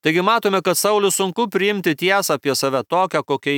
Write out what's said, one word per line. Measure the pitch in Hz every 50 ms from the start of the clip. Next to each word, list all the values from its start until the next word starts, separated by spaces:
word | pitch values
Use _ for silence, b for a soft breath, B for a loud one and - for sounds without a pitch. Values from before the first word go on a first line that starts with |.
Taigi | - 151 160 175
matome, | 180 202 226 233 - 208 190 185
kad | 170 190 170
Sauliui | - - 202 214 208 202 196
sunku | 180 - 196 190 175 - 233 214
priimti | - 190 190 202 214 202 175 175 151
tiesą | - 175 180 196 202 190 - 156
apie | 135 _ 143 131
save | - - 135 135 131 117
tokią, | _ 165 175 190 180 - 156 135
kokia | - 143 131 - 143 143